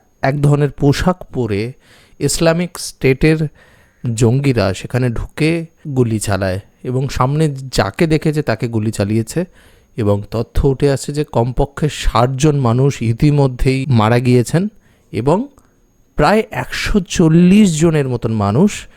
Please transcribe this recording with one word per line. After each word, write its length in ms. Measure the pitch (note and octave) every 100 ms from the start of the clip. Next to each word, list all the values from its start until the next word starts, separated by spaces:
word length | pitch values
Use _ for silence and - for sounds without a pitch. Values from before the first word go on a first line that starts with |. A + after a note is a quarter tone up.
| - _
এক 200 | C3+ C#3+
ধরনের 280 | C#3+ C#3+ D3
পোশাক 540 | - C#3+ C#3 - F3+
পরে 500 | - C3+ A2+ G2+ A#2 - _ - _ _
ইসলামিক 600 | C#3+ - E3 E3+ F3 -
স্টেটের 580 | - - C3 C3 D#3 D#3+ D3+ - _ _ _ _ B2 A2
জঙ্গিরা 580 | A2+ C3 C#3 A#2 G2
সেখানে 360 | F#2+ - B2 B2+
ঢুকে 560 | A2+ - - D3+ E3+ E3 _ D#3
গুলি 320 | C3 A#2+ A2
চালায় 400 | - F#2+ F#2+ F#2 - _
এবং 260 | A2+ B2+ C#3
সামনে 460 | - C3 D3 D#3+ C3+ C3
যাকে 360 | - G2 - E3
দেখেছে 340 | D3+ D#3+ D3+
তাকে 260 | C#3+ A2 A#2+
গুলি 240 | A#2 G#2+
চালিয়েছে 540 | G#2+ G2+ A2 A2 D#3+ F#3 _ _ _ _ -
এবং 260 | G#2 G2+ G#2
তথ্য 360 | A2 A#2 - C#3
উঠে 240 | C3 C#3+
আসছে 220 | C3+ -
যে 100 | D3
কমপক্ষে 680 | D3 A#2+ A#2+ B2 C#3 - D3+
ষাট 400 | - - A2+ B2 C3
জন 240 | D#3 C#3+
মানুষ 420 | B2 A#2 C#3 -
ইতিমধ্যেই 840 | A2+ A#2 D3+ C#3+ C#3 B2 C3 C3 C3+
মারা 320 | A#2 G#2+ A#2+
গিয়েছেন 480 | B2+ B2 A#2 D#3 G#3 - _ _ _
এবং 360 | - C3+ F#3 C#4 - _ _ _ _ _ -
প্রায় 280 | D3+ G#3+ G#3+
একশো 480 | B2 - - - G#3+
চল্লিশ 800 | F3 - D#3+ D#3+ F3+ G3+ G#3 D#3
জনের 300 | E3+ D#3 C3+
মতন 220 | A#2+ A#2
মানুষ 560 | A2 G2+ A2 G3+ - -